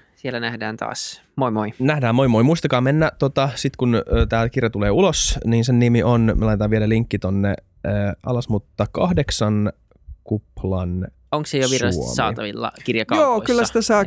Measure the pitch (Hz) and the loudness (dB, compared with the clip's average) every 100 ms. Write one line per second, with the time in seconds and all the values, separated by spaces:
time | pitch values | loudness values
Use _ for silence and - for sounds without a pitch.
0 | - _ 131 120 117 117 110 110 107 117 | -14 _ -8 -6 -6 -6 -8 -8 -8 -8
1 | - - _ - 131 107 107 - 131 151 | -10 -14 _ -2 0 0 -2 -2 0 2
2 | 123 120 135 113 127 165 143 127 127 151 | 2 2 4 4 4 4 0 0 2 2
3 | 160 - - 139 135 117 139 - 123 117 | 2 0 -2 0 -2 -2 -6 0 0 0
4 | - 113 113 113 117 135 113 104 101 107 | 2 2 2 2 0 0 -2 0 0 2
5 | 190 156 - - - 117 117 120 120 120 | 2 2 -2 -2 0 2 2 4 4 4
6 | 107 120 113 - 110 104 104 110 107 113 | 4 2 2 2 0 0 0 0 2 0
7 | 113 104 92 98 101 92 - _ - 101 | 0 -4 -2 0 0 -2 -8 _ -4 -2
8 | 101 - - 123 120 107 - - 107 - | -4 -6 -6 -6 -2 -4 -4 -6 -4 -2
9 | 175 160 143 - 107 107 104 - _ _ | 0 0 -2 -2 0 0 -2 -4 _ _
10 | - - - 107 - - 98 95 90 90 | -20 -20 -6 -6 -6 -8 -4 -4 -4 -6
11 | 90 - _ 147 151 143 131 131 120 85 | -8 -12 _ -6 -4 -2 0 0 0 -2
12 | 90 117 113 113 107 110 117 - - 113 | -4 -2 -2 -4 -8 -6 -8 -8 -4 -4
13 | 107 - 294 226 240 240 226 226 220 214 | 0 2 2 2 0 0 0 0 2 2